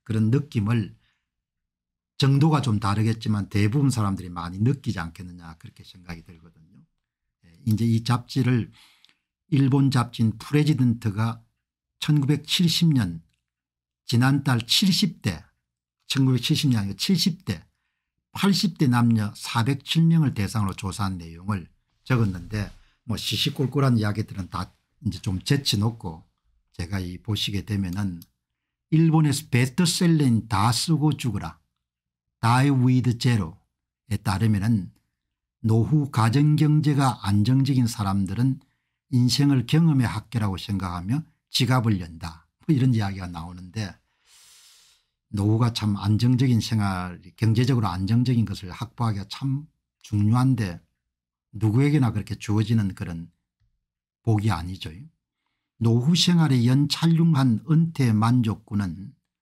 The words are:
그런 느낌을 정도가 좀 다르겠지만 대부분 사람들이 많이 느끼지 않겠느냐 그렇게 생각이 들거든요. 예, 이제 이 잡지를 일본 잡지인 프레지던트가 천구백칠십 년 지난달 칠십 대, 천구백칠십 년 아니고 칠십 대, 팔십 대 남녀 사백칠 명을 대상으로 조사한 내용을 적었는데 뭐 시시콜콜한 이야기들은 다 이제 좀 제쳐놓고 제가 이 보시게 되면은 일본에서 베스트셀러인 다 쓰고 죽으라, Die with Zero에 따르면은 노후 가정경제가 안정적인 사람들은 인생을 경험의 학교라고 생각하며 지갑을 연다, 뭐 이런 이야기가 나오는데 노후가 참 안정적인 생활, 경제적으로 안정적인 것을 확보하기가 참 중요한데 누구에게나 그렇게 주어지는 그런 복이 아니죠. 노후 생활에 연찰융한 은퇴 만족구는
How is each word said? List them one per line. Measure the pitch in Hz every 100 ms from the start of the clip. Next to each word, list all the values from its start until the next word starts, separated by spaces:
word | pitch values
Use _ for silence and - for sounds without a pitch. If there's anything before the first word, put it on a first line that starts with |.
그런 | - 110 110
느낌을 | 139 147 131 101 120 92 - _ _ _ _ _ _ _ _ _ _ _ -
정도가 | 135 139 156 147
좀 | 127 104
다르겠지만 | 98 101 110 110 110 104 98
대부분 | 101 104 143 139
사람들이 | 107 104 95 90
많이 | 87 85 95
느끼지 | 117 135 120 98
않겠느냐 | 82 - 90 87 82 80
그렇게 | - -
생각이 | 92 95 87 82
들거든요. | 82 82 85 80 80 _ 160 _ _ _ _ _
예, | 85 82 117
이제 | 107
이 | 117 113
잡지를 | 117 123 120 139 120 123 90 - _ _ _ _ _ _ -
일본 | 143 135 139 139
잡지인 | 127 117 - 110 110
프레지던트가 | - 147 147 131 123 117 110 98 113 113 _ _ _ _ _ -
천구백칠십 | - 151 131 151 - - 175 - 170
년 | 139 95 82 - _ _ _ _ _ _ _ -
지난달 | 117 131 139 139 120 -
칠십 | - 190 165 190 -
대, | 104 80 - _ _ _ _ _ -
천구백칠십 | 135 131 127 - 156 147
년 | 117
아니고 | 101 98
칠십 | - 185 - -
대, | - 85 - _ _ _ _ _ _
팔십 | - 196 185 202 -
대 | 139
남녀 | 123 120 113 104 -
사백칠 | - 117 113 139 - 165
명을 | 165 165 143
대상으로 | 107 95 113 98
조사한 | 85 95 85 98 92
내용을 | 82 82 98 98 80 _ _ _ -
적었는데 | 123 113 92 82 107 98 - _ _
뭐 | - 120
시시콜콜한 | - 113 - 143 127 143 135 120
이야기들은 | 104 107 104 101 87
다 | 87 90 _ _ _ 107
이제 | 85
좀 | - 92
제쳐놓고 | - 143 143 104 110 113 95 80 - _ _ _ _
제가 | - 85 98
이 | 90 90
보시게 | - 101 - 101
되면은 | - 101 95 92 98 85 - _ _ _ _ _ -
일본에서 | 160 165 156 151 135 -
베스트셀러인 | 120 127 - 170 - 175 160 135 110 -
다 | 95 110
쓰고 | 123 - 151 151 147
죽으라, | 127 98 82 - _ _ _ _ _ _ _ _
Die | 113 123 143
with | 135 123 127 120 117
Zero에 | 131 117 82 - _ _ _ _ - 104
따르면은 | - 95 113 101 107 110 87 - _ _ _ _ _ _
노후 | 113 113 113 151 139
가정경제가 | - 113 135 151 147 151 151 147 139 135 107 101
안정적인 | 101 104 135 139 131 117
사람들은 | - 98 98 95 101 131 131 _ _ _ _ -
인생을 | 127 123 123 143 135 117
경험의 | 151 165 139 113
학교라고 | 95 - 120 104 92
생각하며 | - 98 95 87 92 139 - _ _
지갑을 | - 127 127 113 98
연다, | 85 82 85 82 _ _ -
뭐 |
이런 | 139 131
이야기가 | 113 98 98 90
나오는데 | 85 85 90 90 110 98 90 _ _ _ _ _ _ - _ _ _ _ _ _
노후가 | 104 101 110 120
참 | 120 107 98
안정적인 | 98 107 120 127 135 117
생활, | 101 113 101 92 90 87 92 -
경제적으로 | 110 110 127 123 104
안정적인 | 90 95 117 123 117
것을 | 98 92 90
확보하기가 | 85 107 - 117 101 95
참 | - 139 135 151 _ _ _
중요한데 | - 104 104 117 131 117 98 85 _ _ _ _ _ _ _
누구에게나 | 107 107 113 143 147 120
그렇게 | 101 - -
주어지는 | - 104 107 113 98
그런 | - 85 82 85 _ _ _ _ _ _ _ _ _
복이 | - 104 107
아니죠. | 82 85 92 90 82 156 _ _ _ _ _ _ -
노후 | 113 117 127
생활에 | 170 - 175 156 127
연찰융한 | 117 135 143 - 165 165 170 139 135 110 -
은퇴 | 156 165 160 127
만족구는 | 107 113 127 110 95 - 101 98 80 107 - _ _